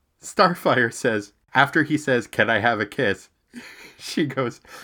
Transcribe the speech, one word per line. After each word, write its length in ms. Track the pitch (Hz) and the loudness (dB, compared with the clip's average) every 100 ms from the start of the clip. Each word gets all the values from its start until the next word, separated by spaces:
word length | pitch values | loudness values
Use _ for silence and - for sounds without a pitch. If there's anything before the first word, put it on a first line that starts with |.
| _ _ | _ _
Starfire 720 | - - 185 175 170 123 117 | -6 0 2 2 0 2 0
says, 400 | - 127 110 101 _ _ | 0 -2 -2 -4 _ _
after 300 | 127 139 165 | 2 2 2
he 120 | 143 147 | 0 -2
says, 300 | 147 123 110 | 0 -2 0
"Can 240 | - 107 | 0 2
I 80 | 110 | 2
have 220 | 117 110 | 2 0
a 60 | 104 | -2
kiss?" 440 | - 117 98 - _ _ 240 | -2 -2 -2 -8 _ _ -20
<laughs> 340 | - - - - | -20 -20 -20 -18
she 280 | - - 147 | -6 -2 -2
goes, 340 | 135 127 - - - | -2 -4 -6 -16 -20